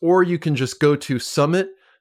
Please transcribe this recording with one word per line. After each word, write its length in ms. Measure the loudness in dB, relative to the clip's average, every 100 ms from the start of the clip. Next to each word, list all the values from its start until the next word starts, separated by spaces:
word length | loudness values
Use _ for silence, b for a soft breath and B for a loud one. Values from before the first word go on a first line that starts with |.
or 220 | 2 2
you 140 | 2 0
can 200 | -2 -2
just 200 | -4 0
go 160 | 2 2
to 200 | -2 -6
summit 520 | -4 -2 0 0 -4 -10 b b